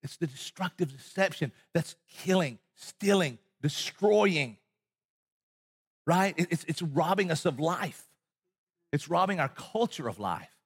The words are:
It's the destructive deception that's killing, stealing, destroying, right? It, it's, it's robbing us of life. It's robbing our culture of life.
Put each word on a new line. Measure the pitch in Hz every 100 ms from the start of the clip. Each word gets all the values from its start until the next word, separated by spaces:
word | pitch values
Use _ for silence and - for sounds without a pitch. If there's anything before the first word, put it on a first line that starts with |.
It's | 139 -
the | 165
destructive | 127 - - 185 - 175 135
deception | - - 190 - 143 - _
that's | 170 156 - _ -
killing, | - 190 151 113 _ _
stealing, | - - 196 202 156 117 _ _
destroying, | 147 - - - 202 214 202 165 131 107 _ _ _ _ _ _ _ _ _ _ _ _ _ _ -
right? | 170 196 -
It, | 170
it's, | 175 -
it's | 160
robbing | 170 139 165 190 185
us | 156 180
of | 135
life. | 160 180 196 - - _ _ _ _ _ _ _ _
It's | 147 151
robbing | 170 185 185
our | 135
culture | - - 220 226 - 123
of | 104
life. | 101 85 - _